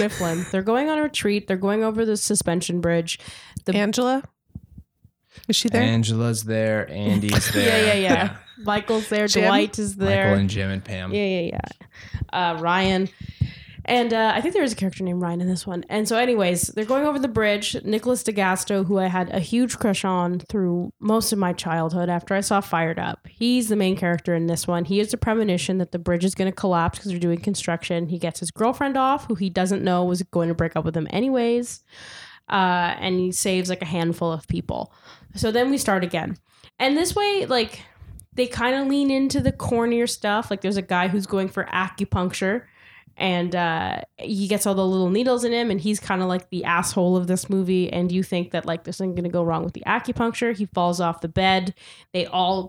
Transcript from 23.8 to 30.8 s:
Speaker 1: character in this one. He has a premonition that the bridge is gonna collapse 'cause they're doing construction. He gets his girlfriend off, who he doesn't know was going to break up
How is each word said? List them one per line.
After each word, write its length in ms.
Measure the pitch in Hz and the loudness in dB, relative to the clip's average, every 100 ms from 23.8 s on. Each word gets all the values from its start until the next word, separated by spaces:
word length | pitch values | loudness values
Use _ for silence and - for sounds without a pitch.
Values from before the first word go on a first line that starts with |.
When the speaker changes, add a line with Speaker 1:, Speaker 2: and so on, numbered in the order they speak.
| 190 190 | 2 2
Speaker 1:
character 380 | 175 170 - 170 | 0 0 0 0
in 120 | 165 | 0
this 180 | 165 - | -2 0
one. 180 | 175 170 | -2 0
He 140 | 196 | 0
has 140 | 214 | 0
a 40 | - | 0
premonition 600 | - 226 214 180 - 185 | 0 2 2 0 0 -2
that 120 | 175 | -2
the 80 | 175 | -4
bridge 240 | 170 175 | 0 0
is 100 | 185 | 0
gonna 200 | - 190 | 0 -2
collapse 460 | 185 196 170 170 - | 0 0 2 2 -2
'cause 80 | 202 | -6
they're 120 | 175 | -2
doing 200 | 175 170 | 0 0
construction. 640 | - 196 - 170 - 170 165 | -2 -4 -2 -4 -2 -4 -2
He 120 | 175 | -4
gets 200 | 170 - | -4 -6
his 120 | 165 | -8
girlfriend 440 | - 226 254 277 269 | -2 0 0 0 2
off, 300 | 262 285 - | 2 0 -2
who 100 | 190 | -2
he 140 | 190 | -2
doesn't 340 | 170 185 196 | 0 0 0
know 220 | - 180 180 | 2 2 2
was 160 | 180 | 0
going 260 | 185 175 170 | -2 0 0
to 80 | 165 | 0
break 220 | 165 | -2
up 80 | 165 | -2